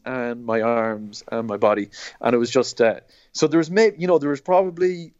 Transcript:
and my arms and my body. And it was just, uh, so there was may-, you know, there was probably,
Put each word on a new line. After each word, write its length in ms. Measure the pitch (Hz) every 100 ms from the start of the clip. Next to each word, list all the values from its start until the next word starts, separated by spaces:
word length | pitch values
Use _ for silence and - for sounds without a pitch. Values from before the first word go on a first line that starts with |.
| -
and 400 | 131 120 120 117
my 160 | 113
arms 600 | 113 117 113 107 107 - -
and 160 | 113 113
my 100 | 101
body. 320 | 107 104 101 - - -
And 140 | - 120
it 20 |
was 140 | 117
just, 280 | 131 120 -
uh, 180 | 113 98 - _ _
so 160 | - 156
there 100 | 160
was 140 | 160
may-, 220 | 190 220 180
you 80 | 180
know, 120 | 165
there 100 | 143
was 120 | 139
probably, 720 | - 185 190 170 185 180 160 _